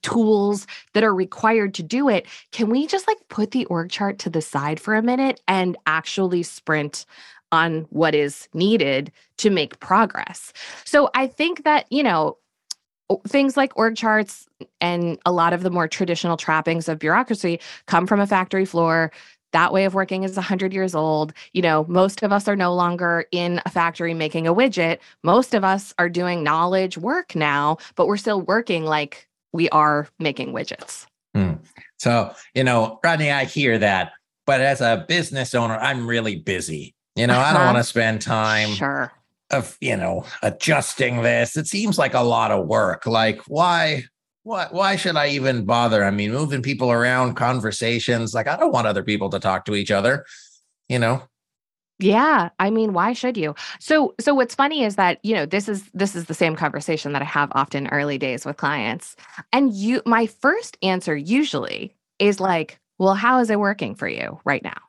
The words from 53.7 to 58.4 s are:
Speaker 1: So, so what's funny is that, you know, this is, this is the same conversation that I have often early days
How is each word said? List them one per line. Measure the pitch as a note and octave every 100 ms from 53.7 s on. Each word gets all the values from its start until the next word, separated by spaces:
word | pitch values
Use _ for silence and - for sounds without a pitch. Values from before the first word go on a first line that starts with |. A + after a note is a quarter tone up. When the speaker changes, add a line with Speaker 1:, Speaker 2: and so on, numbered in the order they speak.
| -
Speaker 1:
So, | - D#4 C#4+ -
so | -
what's | C#4 B3 -
funny | C#4 D#4
is | A3 G3
that, | F#3 E3+
you | G#3 G#3+
know, | D3+
this | F#3+ G#3
is, | G3+ -
this | F3 G3 F3+
is | E3
the |
same | D#3+ E3 D#3+
conversation | D3+ C#3+ D3+ D#3 C#3+
that | C#3+
I | C3+
have | D3 C#3+
often | - C3+ C#3 C#3
early | C#3+ D3 C#3
days | C3+ B2